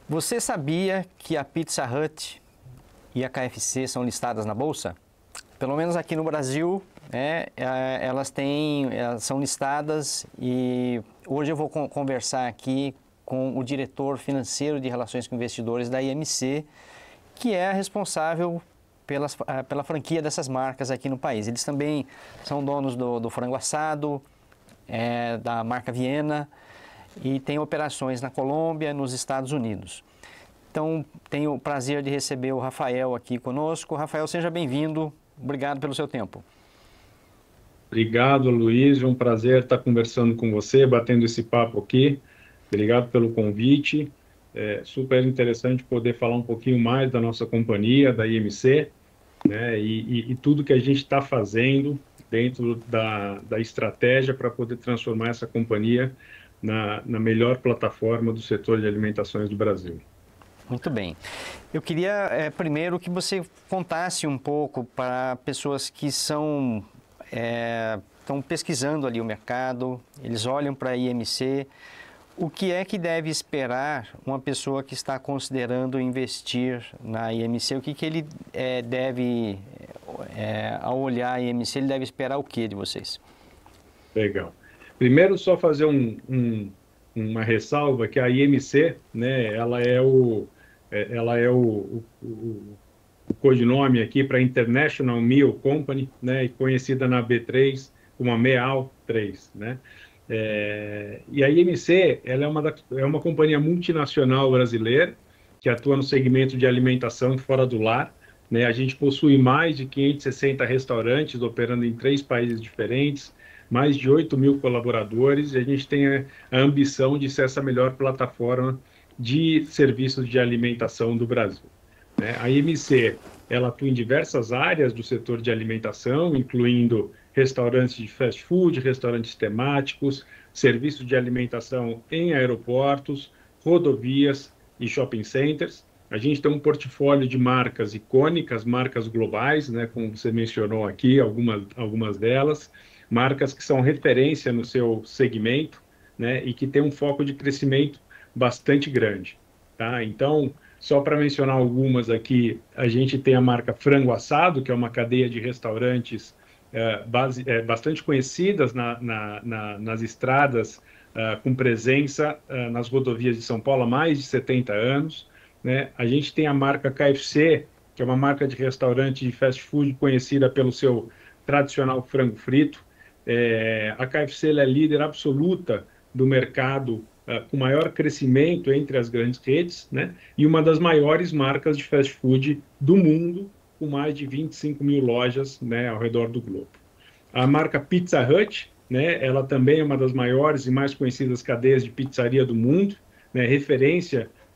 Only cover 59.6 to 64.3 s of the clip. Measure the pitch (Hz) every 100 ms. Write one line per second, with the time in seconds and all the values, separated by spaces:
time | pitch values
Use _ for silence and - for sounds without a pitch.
59.6 | 107 92 90 82 - _ _ _ - -
60.6 | - 120 - 117 90 - - - - -
61.6 | - 156 - 160 185 208 190 156 156 -
62.6 | 165 147 175 175 175 180 - 190 165 _
63.6 | _ 190 175 165 180 - 156